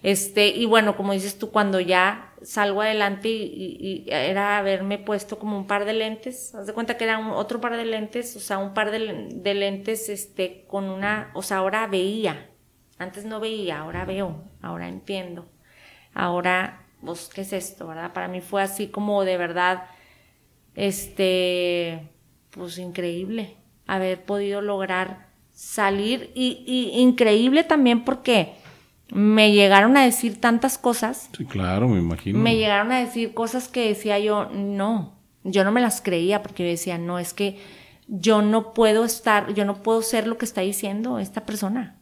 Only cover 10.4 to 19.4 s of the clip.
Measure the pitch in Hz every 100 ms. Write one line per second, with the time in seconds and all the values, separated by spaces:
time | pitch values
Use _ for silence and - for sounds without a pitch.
10.4 | 185 - _ 196 196 190 202 214 208 -
11.4 | 190 190 190 214 220 190 185 220 202 151
12.4 | - _ _ _ _ _ 180 196 214 220
13.4 | 220 220 185 151 156 170 185 190 190 156
14.4 | - - 170 170 175 190 - 196 180 175
15.4 | - _ _ _ - - _ - 180 175
16.4 | 180 185 185 - _ _ - 170 - -
17.4 | 190 196 180 - 165 160 170 180 180 180
18.4 | 180 202 196 196 202 - 208 202 190 180